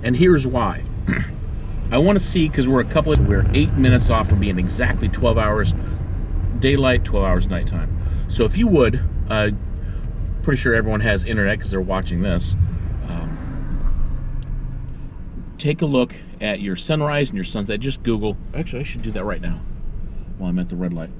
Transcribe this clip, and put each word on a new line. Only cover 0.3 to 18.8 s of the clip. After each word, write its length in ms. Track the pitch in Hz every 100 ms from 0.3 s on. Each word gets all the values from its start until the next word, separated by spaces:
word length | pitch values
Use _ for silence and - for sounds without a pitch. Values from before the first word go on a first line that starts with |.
| 165 131
why. 380 | 123 104 90 - - -
<clears throat> 840 | - - - - - - - -
I 60 | 123
wanna 220 | 170 202
see, 280 | - 185 156
'cause 200 | 143 127
we're 140 | 135
a 40 | 117
couple 260 | 160 151
of, 160 | 151 -
we're 220 | - -
eight 200 | 139 151
minutes 380 | - 131 123 -
off 180 | 113 107
from 100 | 101
being 200 | 101 92
exactly 500 | 90 - 123 - 107
twelve 300 | - 123 113
hours 340 | 107 107 98 - - - - - - - - -
daylight, 440 | 135 139 131 120
twelve 220 | - 104 95
hours 220 | 92 90
nighttime. 520 | 90 82 90 - - - - -
So 180 | - -
if 120 | 185
you 100 | 233
would, 340 | 175 117 92 - - -
uh, 200 | 110 104 101 - - - - - - - -
pretty 180 | - 135
sure 140 | 127 113
everyone 240 | 107 107
has 220 | 110 101
internet 360 | 113 110 98 104
'cause 120 | -
they're 100 | 98
watching 400 | 92 95 92 87
this. 340 | 98 87 - - - - - - -
Um, 1300 | - - - 131 - - - - - - - - - - - - - - - - - - - - -
take 240 | 147 151
a 60 | 156
look 260 | 135 123 - - -
at 180 | 104 101
your 140 | 101 95
sunrise 540 | - 156 147 147 143
and 60 | 101
your 80 |
sunset. 360 | 90 110 101 107
Just 240 | 131 -
Google. 340 | 120 110 107 101 -
Actually, 280 | 143 170 165